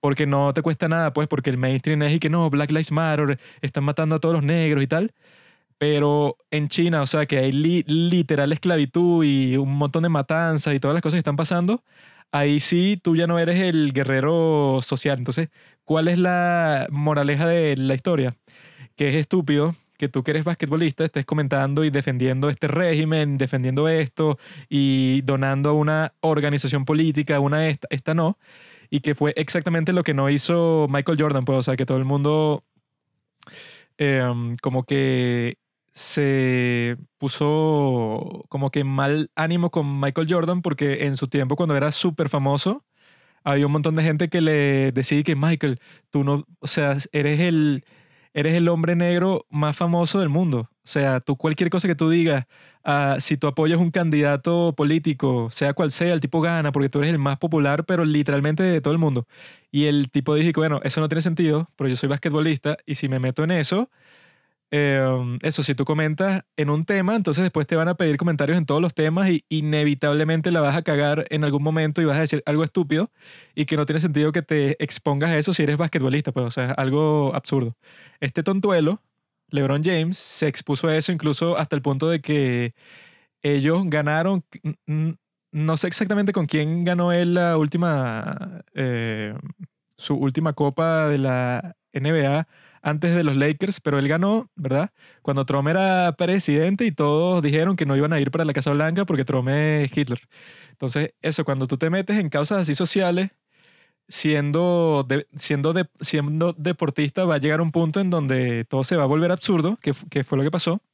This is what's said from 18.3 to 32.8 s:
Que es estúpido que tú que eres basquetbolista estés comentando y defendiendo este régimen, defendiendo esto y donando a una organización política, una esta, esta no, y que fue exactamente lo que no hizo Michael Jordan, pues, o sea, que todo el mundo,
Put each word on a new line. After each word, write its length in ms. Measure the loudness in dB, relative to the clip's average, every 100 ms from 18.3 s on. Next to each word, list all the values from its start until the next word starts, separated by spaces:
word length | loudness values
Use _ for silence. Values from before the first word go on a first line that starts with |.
| -4 _ -20 -20 -20 -20 -4
Que 140 | 0
es 60 | 0
estúpido 580 | 0 0 2 2 0 -2 _ _
que 100 | -4
tú 140 | -4
que 60 | -2
eres 140 | -2
basquetbolista 600 | -2 -4 -2 0 0 0
estés 220 | -4 -4 -4
comentando 580 | -2 0 0 0 0
y 60 | 0
defendiendo 580 | 0 -2 0 0 0 -2
este 200 | -2 -2
régimen, 680 | 0 0 0 0 0 0 -2
defendiendo 500 | -2 -2 0 0 0
esto 520 | 0 -2 0 -2 -2 -8 -20 -4
y 500 | 0 2 2 2 2
donando 460 | 0 0 0 0 2
a 40 |
una 400 | 2 2 0 -2 _
organización 680 | -2 0 0 -2 -2 -2 0
política, 520 | 2 2 0 0 0
una 300 | 2 0 0
esta, 180 | -2 -6
esta 240 | -8 -2
no, 240 | 0 0 -2 _ -20 -20 -20 -4
y 120 | -4
que 140 | -2
fue 200 | 0 0 0
exactamente 560 | -2 -2 -2 -2 0
lo 100 | 0
que 120 | 0
no 160 | 0 2
hizo 560 | 0 2 2 2 2 2
Michael 300 | 0 0 0
Jordan, 240 | 2 0
pues, 140 | 0 0
o 40 |
sea, 140 | 0 -2
que 80 |
todo 140 | 0 0
el 80 | 0
mundo, 580 | 0 2 2 0 -2 _ _